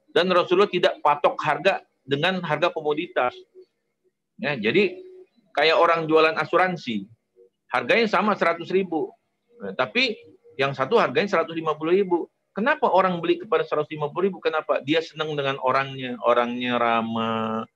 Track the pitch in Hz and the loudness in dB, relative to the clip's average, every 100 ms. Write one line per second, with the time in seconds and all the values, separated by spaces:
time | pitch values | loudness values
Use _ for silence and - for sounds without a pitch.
0 | _ 151 185 180 165 180 202 180 180 - | _ 0 2 2 2 2 2 2 0 2
1 | 151 147 170 - 151 139 190 175 - _ | 0 2 0 0 -2 0 2 0 -6 _
2 | 131 139 175 185 165 147 170 165 151 151 | -6 -2 -2 -2 -4 0 0 -2 -4 -4
3 | 175 147 123 - - - - _ _ _ | -4 -2 -2 -4 -20 -20 -20 _ _ _
4 | _ _ _ - 139 139 104 170 196 - | _ _ _ -8 -6 -2 0 2 0 -2
5 | - - - _ _ - 156 151 170 165 | -18 -20 -20 _ _ 0 2 4 4 2
6 | 160 156 160 156 151 175 185 170 - 104 | 2 4 4 2 0 2 2 -2 -6 -8
7 | 95 _ _ _ _ _ - 127 123 208 | -8 _ _ _ _ _ -4 -2 2 2
8 | 220 180 214 196 175 170 156 185 185 160 | 2 2 0 2 0 0 -2 -2 -2 -4
9 | - - _ _ _ - - 190 127 240 | -6 -8 _ _ _ -14 -8 -4 -2 0
10 | 262 214 - - - - 139 135 131 220 | -2 -4 -12 -20 -12 -2 -2 0 0 2
11 | 151 131 202 170 156 165 160 151 160 185 | 2 0 0 0 -2 -4 -4 -2 2 2
12 | 185 170 - _ _ - 247 302 - 175 | 2 0 -2 _ _ -4 -2 0 2 4
13 | 185 175 170 170 - 160 156 151 151 151 | 2 0 0 -2 0 -2 0 -4 -4 -6
14 | 147 160 196 175 160 156 151 143 135 160 | -6 -2 -2 -2 -2 -2 -2 -2 0 -2
15 | 160 156 156 147 139 135 131 135 135 135 | -2 -6 -6 -4 -4 -2 0 0 -2 -6
16 | 127 120 117 120 120 123 123 120 117 117 | -10 -4 2 2 2 -2 -2 0 2 0
17 | 113 113 113 113 113 110 113 | 0 -2 -2 -2 -2 -6 -8